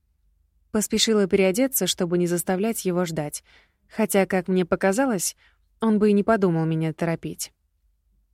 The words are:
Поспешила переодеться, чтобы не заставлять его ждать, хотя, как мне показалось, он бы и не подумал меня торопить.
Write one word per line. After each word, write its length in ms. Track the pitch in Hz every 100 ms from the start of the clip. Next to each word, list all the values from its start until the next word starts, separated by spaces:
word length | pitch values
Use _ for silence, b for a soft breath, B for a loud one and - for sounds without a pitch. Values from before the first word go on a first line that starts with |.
| _ _ _ _ _ _ _
Поспешила 560 | 214 202 220 226 214 196
переодеться, 580 | 196 190 190 262 - 180
чтобы 320 | - 180 175
не 80 | 175
заставлять 580 | 175 - 185 214 226
его 200 | 185 175
ждать, 400 | 180 160 147 - b b b b b
хотя, 380 | - 214 202 190
как 220 | 190 175
мне 160 | 185
показалось, 720 | 175 180 190 196 269 202 - b b b _ _
он 200 | 226 214
бы 100 | 208
и 20 |
не 120 | 202
подумал 400 | 202 226 190 165
меня 280 | 160 160 160
торопить. 600 | 156 170 165 156 170 - _ _ _ _ _ _ _ _